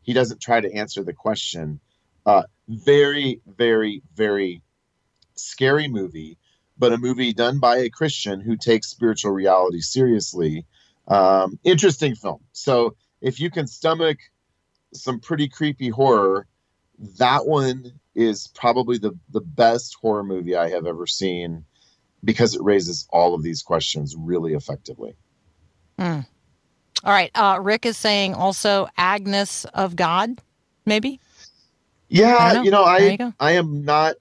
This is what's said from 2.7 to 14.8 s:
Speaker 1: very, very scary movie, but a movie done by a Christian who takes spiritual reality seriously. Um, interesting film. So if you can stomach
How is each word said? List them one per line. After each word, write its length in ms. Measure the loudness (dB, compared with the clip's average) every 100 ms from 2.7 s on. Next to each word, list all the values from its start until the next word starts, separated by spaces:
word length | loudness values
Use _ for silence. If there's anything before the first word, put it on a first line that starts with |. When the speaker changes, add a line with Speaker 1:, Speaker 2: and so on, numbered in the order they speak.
| -4 4 4 4 0 -4 -6 _
Speaker 1:
very, 560 | -2 2 2 0 -6 _ -4
very 460 | -2 0 -2 -8 _ _ _ _ _ _ _ -18
scary 520 | -16 -2 2 2 0
movie, 500 | -6 -8 -10 -18 -20 _ _ _ _
but 160 | 2
a 40 | 2
movie 360 | -2 -2 -4
done 260 | 0 -2 2
by 180 | 2 2
a 120 | 0
Christian 520 | -2 -4 -4 -6 -6
who 160 | -4 -4
takes 320 | 2 0 0
spiritual 420 | -2 -2 0 -4
reality 500 | 0 2 4 2 -2
seriously. 840 | -6 0 2 2 -2 -4 -4 -4 -12 _ _ _ 0
Um, 520 | 4 4 4 2 -2
interesting 520 | 0 4 2 2 -4 -4
film. 260 | -8 -10 _
So 420 | -8 0 2 0 -4 _ _
if 180 | -8 -6
you 100 | -6
can 180 | -6 -8
stomach 500 | -4 -2 0 -2 -2 _ _ _ _ _ _